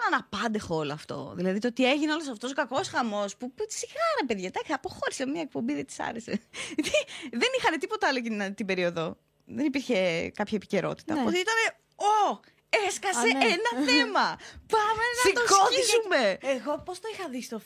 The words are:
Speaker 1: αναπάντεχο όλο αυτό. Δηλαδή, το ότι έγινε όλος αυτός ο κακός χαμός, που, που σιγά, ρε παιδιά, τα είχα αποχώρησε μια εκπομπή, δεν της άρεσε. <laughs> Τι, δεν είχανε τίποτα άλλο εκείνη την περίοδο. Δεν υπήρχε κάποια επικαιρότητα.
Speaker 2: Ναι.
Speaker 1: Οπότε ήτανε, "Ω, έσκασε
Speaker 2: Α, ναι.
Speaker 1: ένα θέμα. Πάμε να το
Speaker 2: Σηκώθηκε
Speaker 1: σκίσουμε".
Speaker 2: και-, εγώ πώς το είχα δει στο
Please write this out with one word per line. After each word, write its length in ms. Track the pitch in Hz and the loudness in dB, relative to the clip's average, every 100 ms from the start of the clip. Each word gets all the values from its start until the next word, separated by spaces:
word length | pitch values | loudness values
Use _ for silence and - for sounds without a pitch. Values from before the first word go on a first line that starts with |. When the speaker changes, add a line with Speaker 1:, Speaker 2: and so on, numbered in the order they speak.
| 427 | 2
Speaker 1:
αναπάντεχο 640 | 277 - 196 226 214 - 160 | 0 -2 -4 -2 -2 -2 -2
όλο 180 | 151 | -2
αυτό. 400 | 151 - 135 131 104 | -6 -8 -8 -8 -2
Δηλαδή, 240 | 185 196 | 0 0
το 80 | 240 | -2
ότι 220 | 233 254 | 2 2
έγινε 220 | 294 311 | 4 0
όλος 140 | 311 285 | -2 -4
αυτός 240 | 220 247 | -8 -6
ο 20 | |
κακός 340 | 277 262 269 392 | -4 -2 -2 -2
χαμός, 500 | 311 240 208 202 - | -2 -2 -2 -4 -6
που, 140 | 254 | -12
που 120 | - 427 | -8 -8
σιγά, 380 | - - 571 659 554 | -8 -10 -2 0 0
ρε 40 | 269 | -2
παιδιά, 240 | 202 185 | -2 -4
τα 80 | - | -6
είχα 120 | 480 285 | -4 -4
αποχώρησε 500 | - - 539 - 262 | -6 -6 -6 -4 -4
μια 160 | 320 | -4
εκπομπή, 320 | 294 277 233 | -6 -6 -4
δεν 120 | 285 - | -4 -6
της 140 | - | -8
άρεσε. 320 | - 233 - 208 - - | -6 -8 -8 -8 -8 -14
<laughs> 240 | - 311 | -6 -4
Τι, 60 | 285 605 - - 294 | 0 0 -2 -8 -8
δεν 180 | 233 494 523 | 0 0 2
είχανε 200 | 453 311 | 0 0
τίποτα 300 | 370 440 339 | -2 0 0
άλλο 100 | 262 | 0
εκείνη 360 | 233 208 196 | -2 -2 -4
την 120 | 196 196 | -4 -2
περίοδο. 520 | 185 175 170 165 202 _ _ - | 0 0 0 -4 -6 _ _ -12
Δεν 200 | 226 302 | -2 0
υπήρχε 640 | 269 240 208 185 165 175 - | 0 0 2 2 0 -2 -4
κάποια 220 | 208 208 | -4 -4
επικαιρότητα. 560 | - 196 160 147 - | -2 -2 -2 -4 -4
Speaker 2:
Ναι. 60 | 294 | -2
Speaker 1:
Οπότε 160 | 226 349 | 0 0
ήτανε, 400 | 370 453 440 - _ - | 2 2 0 -2 _ -2
"Ω, 440 | 403 427 370 208 - _ _ 453 381 | 2 4 2 0 -8 _ _ 0 2
έσκασε 320 | - 392 359 | -2 -2 2
Speaker 2:
Α, 40 | |
ναι. 220 | - 269 453 | 2 4 4
Speaker 1:
ένα 400 | 349 466 254 302 | 4 0 0 4
θέμα. 340 | 494 453 349 196 160 - - - | 4 4 2 2 0 -12 -20 0
Πάμε 360 | 440 427 440 480 480 494 | 2 2 2 0 4 4
να 60 | |
το 60 | 466 466 | 4 6
Speaker 2:
Σηκώθηκε 340 | 392 480 508 | 8 8 4
Speaker 1:
σκίσουμε". 560 | 466 466 427 311 208 180 | 4 2 4 2 2 0
Speaker 2:
και-, 60 | 262 | -2
εγώ 340 | 262 226 294 330 | -2 -2 -4 -6
πώς 140 | 359 | -10
το 80 | 440 | -10
είχα 160 | 392 349 | -8 -8
δει 120 | 247 | -8
στο 180 | - 220 | -8 -10